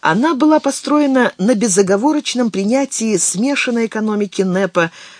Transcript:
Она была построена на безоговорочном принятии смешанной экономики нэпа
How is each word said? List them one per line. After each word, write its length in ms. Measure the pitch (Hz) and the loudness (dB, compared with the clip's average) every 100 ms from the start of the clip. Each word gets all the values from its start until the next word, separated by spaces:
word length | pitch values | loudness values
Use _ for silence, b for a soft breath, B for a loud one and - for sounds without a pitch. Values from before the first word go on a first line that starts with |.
Она 320 | - 214 294 | 2 2 2
была 260 | 294 302 311 | 2 4 4
построена 720 | 277 277 - 294 285 262 233 - | 2 -4 -2 0 2 2 0 0
на 180 | 190 | 0
безоговорочном 960 | 233 226 185 196 196 269 302 - 240 240 | 2 2 2 2 2 2 0 -2 -2 -2
принятии 680 | 185 196 254 277 - 226 202 | -2 -2 0 -2 -4 -2 -2
смешанной 680 | - 180 247 285 - 233 | -2 -2 -2 -2 -2 -2
экономики 560 | 226 220 214 208 202 - | -2 -2 -2 -2 -4 -2
нэпа 500 | 190 180 190 180 165 B B B | -2 0 -2 -2 -4 B B B